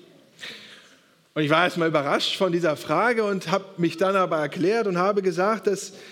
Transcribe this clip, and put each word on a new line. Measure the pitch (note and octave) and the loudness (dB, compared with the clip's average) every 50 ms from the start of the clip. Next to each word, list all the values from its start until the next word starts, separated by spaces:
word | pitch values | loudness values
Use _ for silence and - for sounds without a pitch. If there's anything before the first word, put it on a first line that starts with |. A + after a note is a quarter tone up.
| - - - - - _ _ - - - - - - - - - - - - _ _ _ _ _ _ _ - | -20 -20 -20 -20 -20 _ _ -18 -18 -18 -16 -18 -20 -20 -20 -20 -20 -20 -20 _ _ _ _ _ _ _ -4
Und | D#3 | -2
ich | D#3 C#3+ | 2 4
war | D#3 E3 F3+ | 4 4 4
erst | F3+ - | 2 2
mal | F3 E3 | 0 0
überrascht | D#3+ D#3+ D3 C#3 C#3+ G3 - - - - | 2 2 2 2 0 0 0 0 -2 -2
von | - G3 F3+ | 0 0 0
dieser | E3+ F3 E3+ D#3+ C#3+ | 2 2 2 0 0
Frage | - - - D3+ F3 G#3+ B3 A#3+ A3+ G#3+ | 0 -2 0 0 2 2 2 2 0 0
und | G3+ G3 F3+ - D#3+ | -2 -2 -4 -2 -2
hab | F#3+ F#3+ F#3+ - - - | -2 -2 -2 -4 -4 -2
mich | E3+ E3 - | -2 -2 0
dann | - F#3+ F#3+ G3 | 0 0 2 2
aber | F#3+ F3+ E3 E3+ | 2 2 0 0
erklärt | D#3 D3+ C#3+ - F3+ D#3 F#3+ A3+ A#3 G#3+ | -2 -2 -2 -2 -2 0 0 2 0 0
und | G3 F3 F3 | 0 0 0
habe | F3+ G3+ G#3 G3+ F#3 | 0 0 2 0 0
gesagt, | F#3 E3 F3+ F#3+ G#3+ A3 G3+ - | 0 0 0 0 0 0 0 0
dass | G#3 F#3+ - - - - - - - | -2 -2 -2 -6 -10 -14 -18 -20 -20